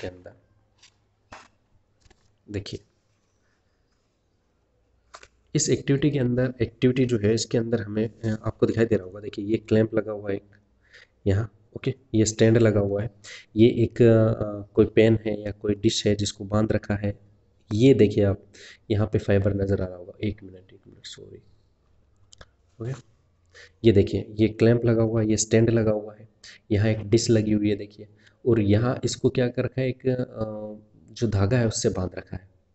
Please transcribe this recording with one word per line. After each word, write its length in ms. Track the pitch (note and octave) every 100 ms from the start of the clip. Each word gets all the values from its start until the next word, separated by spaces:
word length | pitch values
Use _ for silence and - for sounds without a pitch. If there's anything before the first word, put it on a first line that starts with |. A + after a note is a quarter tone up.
के 60 | F#2+
अंदर। 260 | F2+ F2+ - _ _ _ _ _ _ _ _ _ - - _ _ _ _ _ _ _ _ _ -
देखिए, 300 | G2+ G2 - _ _ _ _ _ _ _ _ _ _ _ _ _ _ _ _ _ _ _ _ _ _ _ - - _ _
इस 140 | D3+ -
activity 400 | C3 - C#3 D3+
के 80 | C#3
अंदर, 360 | B2 A#2+ B2+ -
activity 420 | A2+ - B2+ B2+ B2+
जो 120 | A#2
है 160 | G2+
इसके 240 | A2+ - B2
अंदर 240 | A#2 A2+
हमें, 260 | G2+ G#2 A2 -
अ, 80 | A2+ A2
आपको 220 | A2 - A2
दिखाई 180 | A2
दे 120 | A2+ G#2
रहा 80 |
होगा, 160 | F2+ G2
देखिए 240 | G#2 -
ये 120 | G2+ A2
clamp 380 | - A2 A2
लगा 180 | A2 G#2
हुआ 180 | G#2 G2+
है 60 | G2
एक 200 | _ _ _ _ _ - _ _ -
यहाँ, 260 | G2 A2+ _ _ -
ओके, 180 | - - _
ये 100 | A2
stand 340 | G#2+ - A2+ A2+
लगा 220 | A2 G#2
हुआ 220 | G2+ G2+
है, 80 | A#2 - - - - -
ये 120 | A#2
एक, 340 | B2 A2+ -
अ, 680 | A#2+ A2+ A2 G#2+ G#2+ G#2 G2+
कोई 120 | - G#2+
pen 320 | - A2 A2+ A2
है 140 | G#2
या 80 | G#2
कोई 240 | G2+ G#2+
dish 320 | G2+ G#2 - G#2+
है 80 |
जिसको 300 | G#2 G2+ -
बांध 280 | G2 G#2 A2
रखा 220 | G#2+ -
है। 360 | G#2 G#2 G2+ _ _ _ _ -
ये 220 | G#2+ C3
देखिए 300 | C3+ G#2 -
आप, 180 | G2+ F#2+ - - - - -
यहाँ 160 | G#2 G#2+
पे 60 | G2+
fiber 360 | - G2+ G2+
नज़र 280 | G2 G2 G2
आ 40 | F#2
रहा 100 | F2+
होगा, 160 | F2+ -
एक 200 | G#2+ G2
minute, 300 | F#2+ F#2 F#2+
एक 80 | G2 -
minute, 200 | G2 -
सॉरी, 300 | - G2+ G2 _ _ _ _ _ _ _ _ _ - - _ _ -
ओके, 100 | A#2 C3+ - _ _ _ _ - - _
ये 80 | A2+
देखिए 340 | G2+ F#2+ G2 G2+
ये 180 | G#2 A2
clamp 360 | G#2 A2+ A#2
लगा 180 | A#2 A2+
हुआ 200 | A2+ A2+
है, 60 | G#2+
ये 80 | G#2+
stand 340 | - A2+ A2+
लगा 200 | A2+ A2
हुआ 240 | G#2+ G#2
है, 140 | G#2 - _ - - -
यहाँ 180 | G#2 A2
एक 200 | G#2+ G2+
dish 200 | A2+ -
लगी 220 | A2 G#2+
हुई 180 | G#2+ G#2
है 60 | G2+
देखिए, 320 | G#2 - G#2+ _ _ _ -
और 140 | A2+
यहाँ 400 | G2+ G#2 A#2+ C3
इसको 260 | A#2+ - B2+
क्या 180 | - B2
कर 160 | B2
रखा 160 | B2 -
है, 80 | C3
एक, 180 | B2+ C3
अ, 1040 | B2+ B2 A#2 A2 G#2+ G#2+ G#2+ - _ -
जो 160 | A2 A2+
धागा 300 | G2+ G2+ B2
है 80 | A2+
उससे 220 | - A#2
बांध 220 | F#2+ F#2
रखा 220 | - - F#2
है, 120 | - _ _